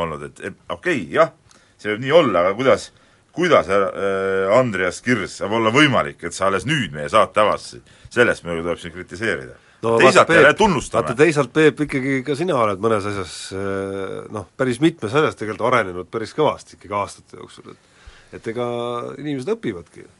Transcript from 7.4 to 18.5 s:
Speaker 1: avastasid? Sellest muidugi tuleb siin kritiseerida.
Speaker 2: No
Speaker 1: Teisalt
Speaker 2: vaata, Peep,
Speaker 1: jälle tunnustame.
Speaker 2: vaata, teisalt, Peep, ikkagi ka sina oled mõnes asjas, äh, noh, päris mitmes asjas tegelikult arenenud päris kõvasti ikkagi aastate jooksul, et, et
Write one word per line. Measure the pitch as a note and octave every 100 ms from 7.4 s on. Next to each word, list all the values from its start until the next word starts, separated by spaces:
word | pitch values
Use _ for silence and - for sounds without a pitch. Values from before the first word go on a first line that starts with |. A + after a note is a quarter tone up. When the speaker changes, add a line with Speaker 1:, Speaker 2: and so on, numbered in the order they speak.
Speaker 1:
avastasid? | G#2 D2+ - A#1+ - _ -
Sellest | - A2+ D#2+ E2+
muidugi | E2+ E2
tuleb | E2+
siin | F2
kritiseerida. | E2 F2+ F2 A2 E2+ B1+ - _ _
Speaker 2:
No | A2+ A#2
Speaker 1:
Teisalt | F3
Speaker 2:
vaata, | F3+ -
Peep, | E3
Speaker 1:
jälle | C3+
tunnustame. | D3+ G#3 D#3 - -
Speaker 2:
vaata, | D#2 F2+
teisalt, | D#3+ D3 B2+
Peep, | D#3 D#3 D3+
ikkagi | D3 C#3 C3 C3+
ka | B2+ C3+
sina | F3
oled | C#3+ A2 G2
mõnes | A2 A2 G2
asjas, | G2+ F2+ - - F#2+
äh, | G2 G2 G2 G2 G2 G2+ G2+
noh, | G#2+ F#2+
päris | - C3 A#2
mitmes | D#3 E3 A2 B2+
asjas | D3+ G2+
tegelikult | G#2+ G#2 A2
arenenud | B2+ G2 F2+ F2
päris | A2+ A2 -
kõvasti | D3 F2 - -
ikkagi | F2
aastate | G2+ G2 - _ -
jooksul, | - - -
et, | - _ _ - - _ F#2
et | A#2